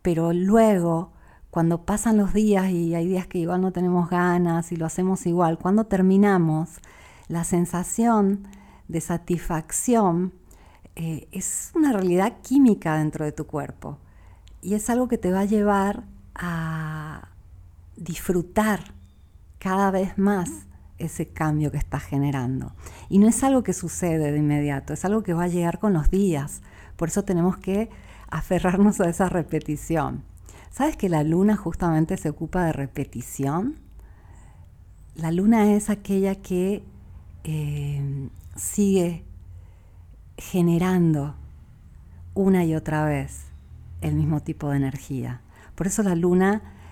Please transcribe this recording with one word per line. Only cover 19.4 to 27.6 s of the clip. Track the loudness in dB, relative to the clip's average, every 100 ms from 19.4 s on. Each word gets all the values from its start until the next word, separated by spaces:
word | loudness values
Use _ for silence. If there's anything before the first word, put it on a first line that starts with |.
| -20 -8
cada | -2 2 2
vez | 2 0 0
más | 2 2 -4 -8 -16 -20 -20 -10
ese | -8 -8 -8
cambio | -4 -2 0 0
que | -2
estás | -4 -6
generando. | -4 -2 0 -2 -2 -4 -6 -14 -18 -18 2
Y | 6
no | 6
es | 6
algo | 4 2
que | 2
sucede | -4 -4 -4 0 0 0
de | 2
inmediato, | 2 2 0 -4 -6
es | -4
algo | -2 0
que | 0
va | -2
a | 0
llegar | 0 -2 0
con | 0
los | 2 4
días. | 4 2 0 -4 -10 -18 -20 -16 -6
Por | -4
eso | -2
tenemos | 0 2 0
que | 0